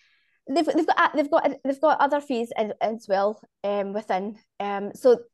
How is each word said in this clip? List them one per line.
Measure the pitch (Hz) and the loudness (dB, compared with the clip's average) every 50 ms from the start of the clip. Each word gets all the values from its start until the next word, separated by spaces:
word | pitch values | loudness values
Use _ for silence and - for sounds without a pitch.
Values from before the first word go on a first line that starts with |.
| _ _ _ _ _ _ _ _ _ - | _ _ _ _ _ _ _ _ _ -2
they've, | 269 339 311 | 0 0 2
they've | - - 311 320 | 2 2 0 2
got, | - - - 339 - - | 2 2 2 2 2 2
they've | 294 285 285 | 0 0 2
got, | 330 311 - 294 - - - | 2 2 2 0 -4 -2 -4
they've | 269 269 269 | -4 -2 2
got | 320 302 277 - | 2 2 4 4
other | 285 269 294 285 | 2 0 0 -2
fees | 285 - 262 226 233 233 - | -2 -4 -4 -4 -4 -6 -4
as, | - 220 202 190 - | -4 -4 -4 -2 -4
as | - 208 226 226 - - | -4 -4 -4 -6 -4 -2
well, | 190 190 196 214 214 - - _ _ - - | 0 0 0 0 -2 -6 -16 _ _ -8 -4
um, | 202 202 202 196 196 | -4 -2 -2 -4 -4
within. | 196 214 220 - 202 185 196 214 202 - _ _ _ - | -6 -8 -4 -4 -4 -4 -4 -6 -10 -12 _ _ _ -8
Um, | 202 202 202 196 202 202 - | -6 -6 -4 -6 -6 -8 -6
so | - - 254 233 233 - _ | 2 4 4 4 4 2 _